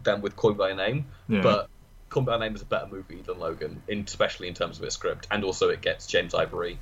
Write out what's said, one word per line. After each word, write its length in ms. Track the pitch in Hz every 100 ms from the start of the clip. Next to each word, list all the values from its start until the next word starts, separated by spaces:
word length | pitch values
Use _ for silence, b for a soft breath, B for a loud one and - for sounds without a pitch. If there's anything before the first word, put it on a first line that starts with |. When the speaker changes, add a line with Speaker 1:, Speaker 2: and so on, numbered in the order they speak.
Speaker 1:
than 180 | 107 104
with 140 | 101 -
Call 160 | 113
Me 60 | 104
By 100 | 95
Your 80 | 95
Name. 280 | 101 143 139 b -
Speaker 2:
Yeah. 140 | 104
Speaker 1:
But 280 | 110 104 - - - - -
Call 120 | 139
Me 40 | 123
By 60 |
Your 60 | 117
Name 140 | 110 104
is 60 |
a 40 | -
better 220 | 104 101
movie 340 | 95 92 87 92
than 140 | 90
Logan, 420 | 82 82 76 87 -
in, 140 | 104 101
especially 400 | - 101 - 90
in 60 |
terms 240 | 85 87 87
of 60 | -
its 100 | -
script. 320 | 87 76 -
And 120 | 104
also 260 | 95 - 92
it 120 | 85
gets 260 | 87 - -
James 260 | 87 87
Ivory 460 | 85 82 87 87 90